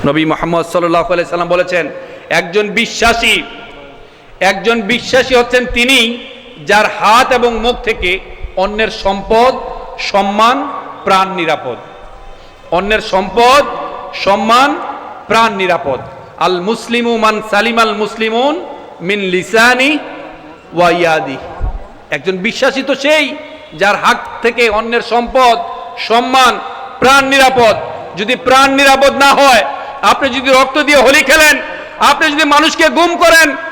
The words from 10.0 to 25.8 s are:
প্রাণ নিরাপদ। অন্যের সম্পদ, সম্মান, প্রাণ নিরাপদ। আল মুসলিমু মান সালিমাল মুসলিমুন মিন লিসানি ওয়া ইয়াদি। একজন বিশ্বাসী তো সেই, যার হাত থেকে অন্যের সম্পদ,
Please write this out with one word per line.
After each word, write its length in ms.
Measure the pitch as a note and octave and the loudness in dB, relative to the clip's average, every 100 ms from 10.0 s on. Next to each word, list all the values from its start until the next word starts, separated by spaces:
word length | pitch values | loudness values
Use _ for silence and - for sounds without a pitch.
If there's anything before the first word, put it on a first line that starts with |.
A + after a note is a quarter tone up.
| - G3 G3 G#3 A3+ C4+ D4 - - - | -2 -2 0 2 2 2 -4 -10 -14 -10
প্রাণ 240 | G3+ F#3+ F#3+ | 0 0 0
নিরাপদ। 480 | F3+ D#3+ D3 B2+ A2+ - - - - - - - - - | -2 -2 -2 -4 -12 -14 -20 -20 -20 -20 -20 -20 -20 -4
অন্যের 300 | E3+ G3 G#3+ | -4 0 -4
সম্পদ, 640 | - F#3 G3 G#3 A#3+ C#4 C#4 - - - - | 0 -2 -2 2 4 4 2 -6 -10 -12 -12
সম্মান, 680 | - F#3+ G#3 A3 A#3+ C#4+ E4 - - - - - | -6 -2 0 2 4 2 0 -8 -12 -14 -16 -2
প্রাণ 300 | A3+ A3+ G3 | 0 0 0
নিরাপদ। 440 | F#3 E3 C#3+ B2 - - - - | -2 -2 -2 -6 -8 -18 -20 -4
আল 220 | E3+ F3+ | -2 -2
মুসলিমু 560 | F#3 A3+ - A#3 A#3 A3+ | -4 -6 -4 -2 0 0
মান 260 | A3 G#3+ - | 0 0 -2
সালিমাল 440 | G3+ A3+ A#3 A3 | 0 0 0 0
মুসলিমুন 720 | G#3 G#3 - A3 A3+ C#4 E4 - - - - | 0 -6 -4 -2 0 0 -2 -8 -16 -18 -10
মিন 200 | E3+ G#3 | -4 -2
লিসানি 760 | F#3+ F3+ - A3 A#3 B3 C4+ D4+ - - - - - - - | -2 -2 0 2 4 4 2 0 -6 -14 -16 -18 -20 -20 -8
ওয়া 160 | E3 F3 | 0 2
ইয়াদি। 460 | E3+ E3 D#3 C#3+ C3 - - - - - - - | 2 0 0 -2 -10 -12 -6 -6 -6 -14 -20 -10
একজন 260 | D3+ F3+ F#3+ | -6 -4 -4
বিশ্বাসী 460 | G#3 A3+ C4+ C4 | -4 -2 -2 -2
তো 120 | C#4 | -4
সেই, 420 | C4+ D4 D#4 C#4 C#4+ - - - D#3 | -2 0 0 0 -6 -14 -18 -18 -2
যার 180 | G3 F#3+ | 0 2
হাত 200 | E3 D#3 - - | 0 -2 -4 -4
থেকে 260 | A#3 A#3 A#3 | -4 0 0
অন্যের 340 | G#3 A3+ A#3 | 0 -2 -4
সম্পদ, 560 | - A#3 A#3 C4 B3 A#3 - - | 0 -2 0 2 4 2 -4 -10